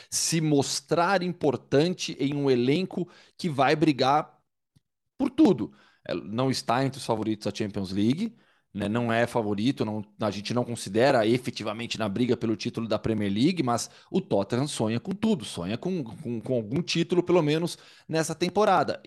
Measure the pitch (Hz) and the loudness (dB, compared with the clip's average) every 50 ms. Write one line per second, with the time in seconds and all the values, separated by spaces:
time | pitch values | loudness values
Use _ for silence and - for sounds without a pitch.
0 | - - - - - - 165 165 156 156 147 139 135 - - - - - 160 160 | -12 -6 -4 -2 -2 0 0 0 2 2 4 2 2 2 -2 -6 -4 -2 0 2
1 | 170 175 202 185 175 180 170 - - 147 123 - - _ - 139 156 180 185 - | 2 2 2 2 0 -2 -4 -2 0 0 0 0 -2 _ 2 2 4 2 0 -4
2 | - - - - - 139 147 143 143 139 131 120 120 127 143 175 190 185 - 196 | -6 -8 -4 -2 -2 -2 0 0 2 2 4 4 4 2 2 2 0 -2 -4 -6
3 | 175 - - - - _ _ - - 180 147 123 135 131 156 156 160 165 147 123 | -6 -6 -8 -16 -20 _ _ -8 -6 -4 0 2 4 4 4 4 4 4 4 4
4 | 131 131 139 151 160 - - _ _ _ _ _ _ _ _ _ _ _ _ _ | 4 4 4 4 2 -2 -8 _ _ _ _ _ _ _ _ _ _ _ _ _
5 | _ _ _ - 262 294 - - 320 233 180 117 101 - - _ _ _ _ _ | _ _ _ -4 -4 0 4 6 6 6 6 4 0 -4 -8 _ _ _ _ _
6 | - - - 87 - 85 104 117 131 135 127 - - - 117 127 135 131 131 135 | -8 -6 -6 -6 -6 -4 -2 0 0 2 0 0 0 0 2 2 2 0 -2 -4
7 | - - 120 107 107 107 110 104 - 104 101 - 110 104 98 104 98 90 95 98 | -4 -2 -2 0 0 -2 -4 -4 -4 -6 -4 -4 -4 -4 -4 -6 -6 -4 0 2
8 | 101 113 135 170 220 226 - _ _ _ _ _ _ _ - 101 104 104 107 120 | 2 2 2 0 -2 -6 -8 _ _ _ _ _ _ _ -10 -6 -4 -2 -2 -2
9 | 120 117 113 113 120 117 - 123 110 104 104 98 107 131 135 - 123 107 107 110 | -2 0 0 0 0 0 0 -2 -2 0 -2 0 0 0 0 0 -2 -4 -4 -6
10 | 104 - _ - 110 107 95 101 101 - 117 123 120 120 120 107 - - 95 110 | -8 -12 _ -4 -4 -2 -2 -4 -6 -4 -2 -2 -2 -2 -6 -8 -8 -4 0 2
11 | 120 147 135 123 107 110 117 127 127 123 113 - 104 107 104 110 120 113 - 110 | 4 4 4 4 4 4 2 2 0 -4 -8 -8 -8 -8 -8 -8 -8 -8 -6 -4
12 | 110 107 98 107 127 123 127 113 - 113 110 107 - 123 - - 113 107 110 104 | -4 -2 -2 0 0 0 0 0 0 -2 -2 -2 -4 -6 -6 -6 -4 -2 -2 -2
13 | - 110 110 117 107 101 98 104 123 165 196 170 147 123 117 - - - - - | -2 -2 -2 -2 -2 -2 0 2 2 2 2 0 0 0 -2 -2 -4 -6 -12 -18
14 | - _ - 190 - - - 101 95 - - 120 139 151 - - 120 107 110 120 | -10 _ -4 -4 -2 0 0 0 0 0 -2 -2 -2 -2 -2 -2 -2 -2 -2 -4
15 | - - 190 196 - 220 220 156 104 - - - 85 90 107 120 - 180 190 180 | -4 -6 -6 -2 -2 0 0 -2 -4 -6 -10 -8 -6 -6 -6 -6 -4 -4 -4 -6
16 | 135 113 110 - - 117 120 113 107 - 131 120 110 101 123 165 170 - - 165 | -6 -8 -12 -12 -10 -8 -8 -6 -4 -4 -2 -2 -2 -2 -4 -4 -4 -2 -2 -2
17 | 165 - 185 175 170 - 175 180 156 147 151 160 175 165 - - - - - - | -2 0 0 0 2 4 4 4 4 4 2 0 -2 -4 -6 -10 -16 -20 -20 -20
18 | _ - 151 160 160 - 165 - 175 180 - 202 208 214 190 170 143 - - - | _ -4 -2 -2 -2 -2 -2 -4 -4 0 2 2 4 4 4 4 4 2 -2 -6
19 | - | -10